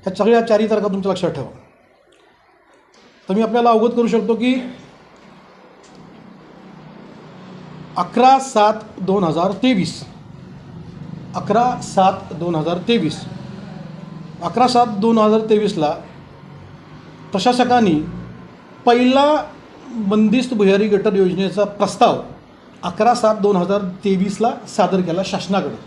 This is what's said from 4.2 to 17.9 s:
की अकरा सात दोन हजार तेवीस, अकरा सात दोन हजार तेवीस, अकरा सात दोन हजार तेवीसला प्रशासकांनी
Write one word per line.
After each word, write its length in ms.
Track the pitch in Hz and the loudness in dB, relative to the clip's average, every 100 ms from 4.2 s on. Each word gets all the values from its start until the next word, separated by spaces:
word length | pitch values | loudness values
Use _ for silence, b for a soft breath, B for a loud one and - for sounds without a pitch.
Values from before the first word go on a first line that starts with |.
| 196 220 | 0 0
की 200 | 247 254 - - - - - - - - - - - - - - - - - - - - - - - - - - - - - - - - - - | 0 -2 -4 -16 -20 -20 -20 -20 -20 -20 -20 -20 -20 -20 -20 -20 -20 -20 -20 -20 -20 -20 -20 -20 -20 -20 -20 -20 -20 -20 -20 -18 -18 -18 -10 -8
अकरा 420 | 180 226 254 269 | -4 4 6 6
सात 340 | 262 220 208 214 - - | 2 2 2 2 -8 -8
दोन 220 | 190 196 | -2 0
हजार 280 | 170 156 190 | 0 0 -2
तेवीस, 520 | 196 254 220 160 - - - - - - - - - - - - - - 180 | 0 0 2 -2 -6 -16 -20 -20 -20 -20 -20 -18 -18 -18 -18 -16 -16 -12 -10
अकरा 460 | 180 208 247 240 | 0 2 2 -2
सात 520 | - 196 190 196 - | -2 2 4 2 -10
दोन 220 | 160 175 160 | -6 -4 -2
हजार 220 | 156 175 180 | -2 -4 0
तेवीस, 340 | 233 160 - - - - - - - - - - - - - | 0 0 -4 -12 -14 -16 -16 -16 -16 -16 -16 -18 -18 -18 -8
अकरा 260 | 170 233 247 | -4 0 2
सात 200 | 240 240 | 4 2
दोन 300 | 202 226 226 | 0 2 4
हजार 240 | 214 220 220 | 4 2 2
तेवीसला 480 | 214 202 170 147 165 - - - - - - - - - - - - - | 2 2 0 -2 -2 -10 -20 -20 -20 -20 -20 -20 -20 -20 -20 -20 -20 -8
प्रशासकांनी 680 | 196 240 247 247 247 208 | 0 0 2 2 4 4